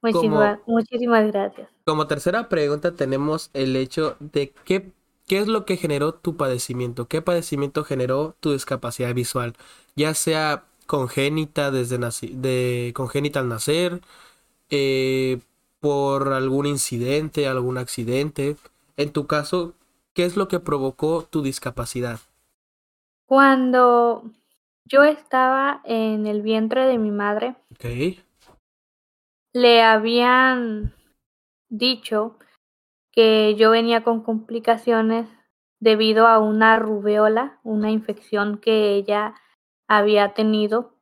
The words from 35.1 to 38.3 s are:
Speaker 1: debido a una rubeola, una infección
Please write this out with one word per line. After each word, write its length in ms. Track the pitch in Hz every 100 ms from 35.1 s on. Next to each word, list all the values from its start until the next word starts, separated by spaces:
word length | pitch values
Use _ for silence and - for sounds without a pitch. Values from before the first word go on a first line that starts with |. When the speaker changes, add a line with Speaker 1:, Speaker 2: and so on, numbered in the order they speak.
| 226 220 _ _ _ _ _
Speaker 1:
debido 480 | 220 214 220 220 233
a 120 | 226
una 380 | 214 214 220 220
rubeola, 840 | 220 214 202 208 214 220 277 -
una 260 | 226 214 214
infección 640 | 220 214 214 _